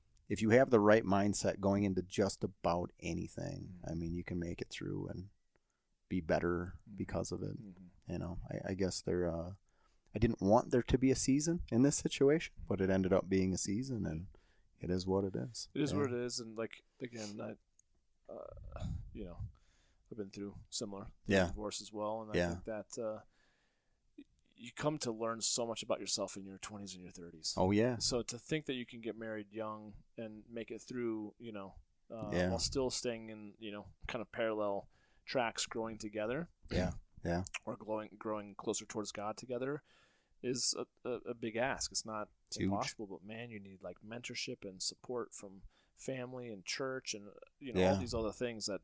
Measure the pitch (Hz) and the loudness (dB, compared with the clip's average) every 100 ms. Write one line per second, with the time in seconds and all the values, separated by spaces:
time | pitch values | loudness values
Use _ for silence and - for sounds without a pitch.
0 | _ _ - 104 110 117 135 120 104 110 | _ _ -4 2 8 8 10 8 10 10
1 | 104 98 104 98 98 - 98 98 101 92 | 8 4 6 4 2 2 4 4 4 2
2 | 90 - 95 - 92 - 87 87 87 - | -2 2 2 2 -4 -2 0 2 0 -4
3 | 87 85 87 - 87 90 87 92 - 82 | -4 -2 -4 -6 -6 -6 -10 -10 -6 -4
4 | 85 87 87 90 85 87 - - - - | -2 -4 -4 -4 -4 -4 -6 -6 -4 -4
5 | - 90 98 _ _ _ _ _ _ _ | -4 -8 -10 _ _ _ _ _ _ _
6 | - 92 78 80 85 87 87 - - 101 | -4 -2 4 4 4 2 0 -8 -12 -8
7 | 92 92 92 92 98 101 104 90 90 - | -4 -2 -2 -4 -6 -8 -12 -16 -20 -18
8 | - 87 87 90 - - - 95 92 - | -8 -6 -4 -6 -6 -6 -4 0 0 0
9 | - 90 87 82 85 101 _ _ _ _ | 0 2 2 0 -4 -10 _ _ _ _
10 | _ 107 117 - 95 113 - 127 - 123 | _ 2 4 4 8 8 8 2 4 4
11 | 131 127 - 139 156 175 - 117 139 151 | 6 4 6 4 4 0 2 6 6 6
12 | - - 139 160 - - - 98 95 95 | 0 6 6 6 2 -10 -2 2 4 6
13 | 92 95 85 95 92 90 - 101 135 120 | 6 4 6 4 4 2 0 0 -2 -2
14 | 87 80 92 - _ _ _ - 85 92 | -2 -2 -6 -14 _ _ _ -10 -2 0
15 | 90 95 98 107 127 - - 139 143 147 | 4 2 2 -2 -4 -6 -8 -2 0 2
16 | 139 120 123 123 113 110 113 - _ - | 0 0 -2 -4 -6 -4 -4 -6 _ -14
17 | 123 117 107 104 117 104 _ _ - _ | -12 -8 -8 -8 -8 -10 _ _ -20 _
18 | _ _ - - - - - - 90 - | _ _ -16 -14 -14 -14 -12 -8 -6 -8
19 | - 113 92 82 - - _ _ _ _ | -10 -12 -12 -10 -12 -14 _ _ _ _
20 | - 117 98 101 101 98 - - 110 98 | -14 -8 -8 -6 -10 -10 -10 -8 -6 -8
21 | 101 - - 98 87 98 107 - 98 107 | -10 -10 2 4 4 0 -6 -6 -8 -6
22 | 104 110 107 101 87 87 - 107 - - | -4 -4 -2 0 0 0 -6 -8 -8 -6
23 | 110 107 - _ _ _ _ _ _ _ | -6 -6 -12 _ _ _ _ _ _ _
24 | _ - - _ _ - 117 - 147 156 | _ -20 -20 _ _ -18 -14 -2 -2 0
25 | 123 110 113 113 - - 117 113 120 110 | -2 -2 -2 0 0 0 0 -2 -2 -2
26 | 98 - 98 101 98 95 - 107 98 92 | 0 -2 -2 -6 -12 -10 -10 -10 -10 -12
27 | 90 90 85 82 78 - 92 104 120 120 | -14 -14 -14 -8 -4 2 4 6 4 2
28 | - 123 113 120 - 156 147 131 120 120 | 0 0 -2 -6 -2 -4 -2 -6 -6 -8
29 | 113 107 113 107 101 104 107 107 107 104 | -6 -6 -4 -6 -6 -6 -6 -6 -12 -16
30 | - - 113 107 104 117 110 113 - 127 | -18 -12 -10 -10 -12 -8 -8 -8 -8 -2
31 | 117 110 107 - 117 104 95 - - _ | 0 -2 -4 -10 -10 -8 -10 -14 -20 _
32 | - 117 107 95 90 90 - 139 127 - | -12 -8 -2 2 2 2 0 0 0 0
33 | 123 113 110 107 104 95 110 104 - - | -2 -4 -8 -12 -14 -12 -8 -8 -10 -14
34 | - 120 104 - 113 107 104 101 - _ | -8 -6 -6 0 0 2 2 0 -4 _
35 | _ _ - 139 117 - - 117 113 110 | _ _ -2 0 0 0 -4 -2 -4 -6
36 | 107 107 107 135 175 _ - 90 90 - | -6 -4 -2 -2 -6 _ -4 0 0 -2
37 | - - 87 85 98 - - 110 101 107 | -10 -8 -2 0 -2 -8 -8 -10 -4 -6
38 | 107 107 113 107 101 95 - 101 107 117 | -6 -8 -6 -6 -8 -8 -4 -4 -4 -6
39 | 101 - 104 110 - 120 131 147 _ _ | -6 -6 -6 -6 -6 -4 -4 -6 _ _
40 | _ _ _ _ 123 127 - - 127 _ | _ _ _ _ -4 0 0 0 -4 _
41 | 120 120 - 120 117 110 127 110 - - | -6 -6 -6 -6 -4 0 0 0 -2 -4
42 | 113 107 104 _ - - 95 98 127 - | -4 -6 -8 _ -12 -2 2 2 -2 -6
43 | 101 90 95 113 120 110 98 95 90 90 | -10 -10 -12 -12 -10 -12 -14 -12 -12 -12
44 | 107 117 120 120 - 127 101 95 - - | -12 -10 -8 -6 -6 -8 -10 -6 -6 -8
45 | - 123 113 - 101 135 - _ _ - | -6 -4 -4 -8 -14 -14 -20 _ _ -14
46 | - 131 123 127 120 101 87 - 135 131 | -8 -6 -6 -8 -10 -10 -8 -4 -4 -4
47 | - 110 101 - - - 139 95 92 95 | -6 -8 -10 -20 -20 -14 -4 4 4 4
48 | 113 117 110 95 123 113 101 95 | 0 -2 -2 -2 -4 -4 -4 -6